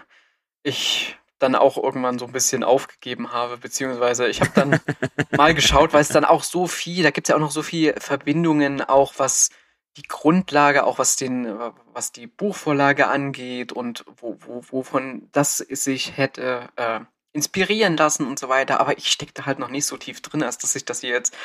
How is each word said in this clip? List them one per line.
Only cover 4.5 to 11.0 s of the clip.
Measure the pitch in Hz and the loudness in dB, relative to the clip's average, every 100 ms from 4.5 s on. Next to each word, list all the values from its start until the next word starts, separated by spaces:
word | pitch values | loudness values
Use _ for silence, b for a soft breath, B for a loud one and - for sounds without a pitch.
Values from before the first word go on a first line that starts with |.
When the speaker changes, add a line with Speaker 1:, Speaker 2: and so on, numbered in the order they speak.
Speaker 1:
dann | - 139 156 - - - | 2 4 2 0 -4 -4
Speaker 2:
<laughs> | - - 139 | -6 -2 4
Speaker 1:
mal | 151 | 6
geschaut, | 151 143 143 160 | 6 4 4 6
weil | 147 | 6
es | 147 | 4
dann | 156 | 4
auch | 147 160 | 6 4
so | - 175 175 | 2 -4 -4
viel, | - 170 180 | -4 -6 0
da | 151 | 2
gibt's | 156 - | 2 0
ja | 151 | 2
auch | |
noch | 151 | 0
so | 156 | -4
viel | 151 165 151 - | -4 0 0 0
Verbindungen, | - 139 147 160 170 151 143 139 | -4 -4 -2 0 2 2 2 0
auch | - 135 139 - | 2 4 4 0
was | 131 - - b b b _ - | -2 0 0 b b b _ -20
die | |
Grundlage, | - - 151 185 185 147 143 139 | -14 0 4 4 4 4 4 4
auch | 120 | 2
was | 127 | 2